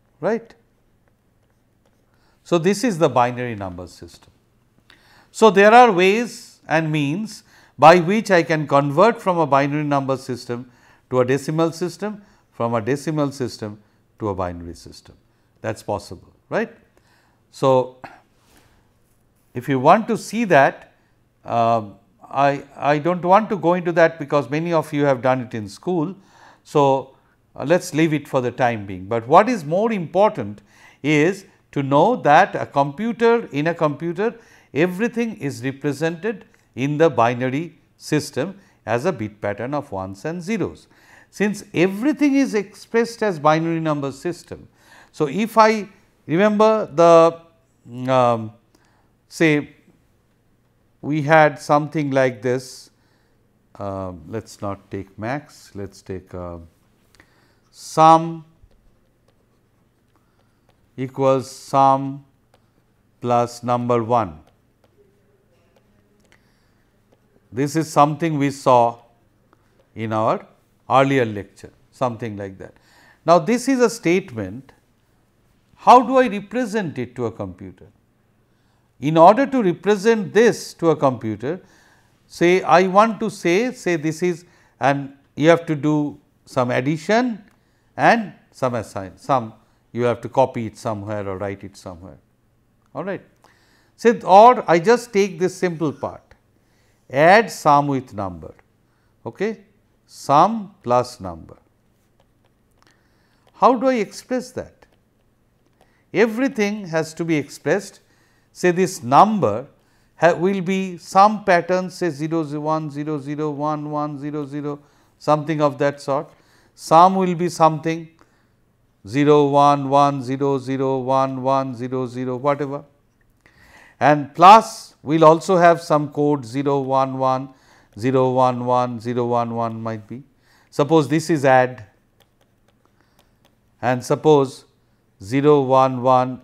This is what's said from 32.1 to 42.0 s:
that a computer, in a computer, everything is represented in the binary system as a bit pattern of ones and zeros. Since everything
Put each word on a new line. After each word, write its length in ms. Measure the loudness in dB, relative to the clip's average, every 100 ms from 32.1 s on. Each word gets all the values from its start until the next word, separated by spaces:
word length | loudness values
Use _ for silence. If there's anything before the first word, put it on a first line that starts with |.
| 2
that 360 | 4 4 4
a 120 | -2 -4
computer, 840 | -2 -2 -4 -8 0 0 0 -2
in 140 | -4 -4
a 60 |
computer, 600 | -2 -4 -4 -8 -4 -6 -8 _ _ _
everything 640 | -2 -2 -2 -6 -4 -6 -6
is 260 | -10 -8
represented 800 | -8 -6 -6 -4 -6 -6 -8 -10 -14 _ _ -6
in 220 | -4 2
the 120 | 2
binary 720 | 4 0 0 -4 -6 -8 -14 _ _
system 640 | -4 -4 -2 -6 -6 -10 _ _ -6
as 200 | -4 -4
a 80 |
bit 260 | -4 -8 -8
pattern 340 | -8 -6 -8
of 180 | -8 -8
ones 320 | -10 -10 -12 -12
and 180 | -10
zeros. 440 | -6 -4 -6 -8 _ _ _ -20 _
Since 320 | -4 -4 -4 -6
everything 600 | -2 -2 0